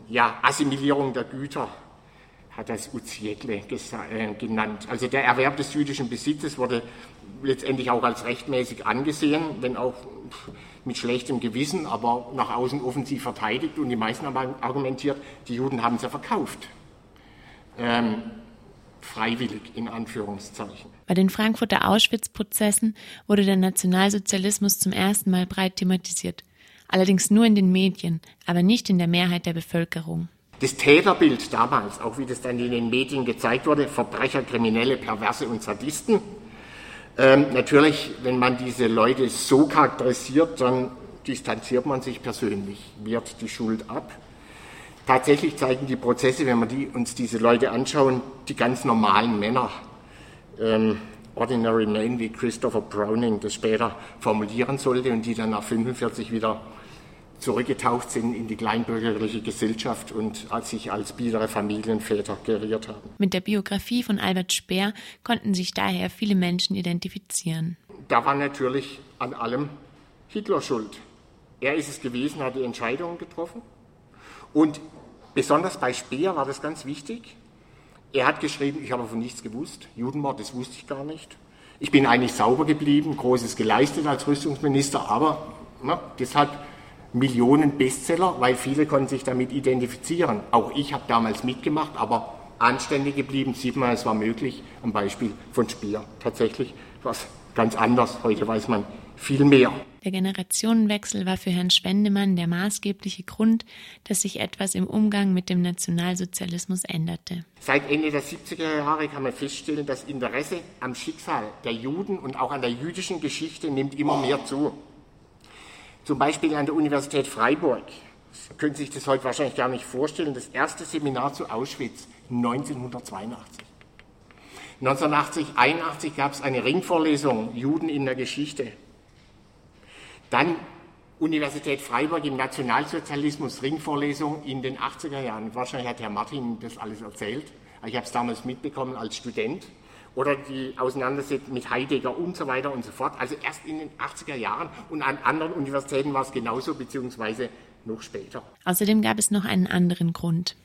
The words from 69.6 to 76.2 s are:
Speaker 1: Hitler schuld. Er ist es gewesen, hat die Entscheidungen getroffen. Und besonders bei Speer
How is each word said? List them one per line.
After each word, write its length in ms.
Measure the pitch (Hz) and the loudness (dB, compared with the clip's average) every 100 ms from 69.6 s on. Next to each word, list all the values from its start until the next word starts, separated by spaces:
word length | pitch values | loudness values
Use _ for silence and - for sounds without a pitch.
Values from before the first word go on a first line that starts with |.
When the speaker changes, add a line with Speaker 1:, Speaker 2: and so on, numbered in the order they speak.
| 147 147 - - - _ - | -4 -8 -20 -20 -20 _ -10
Speaker 1:
Hitler 320 | 214 202 185 | -6 0 0
schuld. 380 | - 123 107 - - - - _ - - | 0 -2 -4 -12 -20 -20 -20 _ -20 -4
Er 160 | 135 156 | -2 0
ist 140 | 143 | -2
es 100 | - | -6
gewesen, 420 | 127 123 143 151 | -6 -2 -4 -2
hat 140 | 131 131 | -4 -4
die 80 | |
Entscheidungen 540 | 127 113 117 143 175 170 | -4 -4 -4 -2 -6 -10
getroffen. 440 | - - 170 233 - - _ _ _ - - - - | -12 -10 -10 -10 -20 -20 _ _ _ -20 -20 -20 -2
Und 260 | 147 156 151 - - - - - | 4 4 2 -12 -20 -20 -20 -6
besonders 440 | - 127 147 185 - | -2 4 4 2 -2
bei 160 | 131 | -2
Speer 420 | 123 - 131 | -2 -4 -2